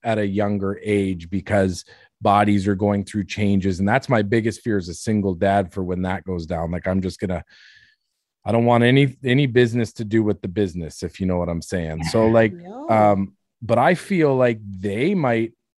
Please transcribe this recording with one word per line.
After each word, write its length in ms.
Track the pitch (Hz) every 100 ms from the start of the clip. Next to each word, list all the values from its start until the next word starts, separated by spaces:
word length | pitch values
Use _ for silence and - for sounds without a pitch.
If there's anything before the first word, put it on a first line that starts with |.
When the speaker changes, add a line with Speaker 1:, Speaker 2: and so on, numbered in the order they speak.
Speaker 1:
at 140 | 117 110
a 100 | 101
younger 520 | 98 101 101 98 101
age 460 | 104 104 95 90 85
because 560 | 95 - 101 95 90 - - _ _
bodies 460 | 107 101 104 101 95
are 80 | 95
going 280 | 104 101
through 220 | 98 107 92
changes. 540 | - 104 98 95 90
And 80 | 98
that's 220 | 127 -
my 140 | 120
biggest 380 | 101 117 113 107
fear 160 | 120 104
as 120 | 87
a 40 |
single 420 | 85 - 107 98 87
dad 360 | 98 101 90
for 120 | 98
when 180 | 90 90
that 200 | 92 92
goes 240 | 87 90 82
down. 240 | 85 85
Like, 160 | 87 92
I'm 140 | 92
just 180 | 90 -
gonna, 240 | 98 87 - - - - _ _ _ _ _ _ -
I 60 |
don't 140 | 113 117
want 180 | 120
any, 320 | 120 135 139 -
any 240 | 135 127 143
business 460 | 117 120 120 113
to 120 | - 110
do 180 | 110
with 180 | 107 98
the 60 | 98
business, 560 | 90 98 85 78 -
if 160 | 87 -
you 80 | 92
know 100 | 90
what 120 | 85
I'm 120 | 85
saying. 420 | - 95 80 78
So, 240 | 85 117 113
Speaker 2:
<laughs> 20 |
Speaker 1:
like, 240 | 113 113
Speaker 2:
No. 340 | 87 - 220 320
Speaker 1:
um, 460 | 110 104 101 98 - _ _
but 160 | 113 117
I 160 | 143
feel 420 | 180 - 190 147 131
like 240 | 123 113
they 500 | 101 95 101 101 151
might, 400 | 202 135 117 113 - _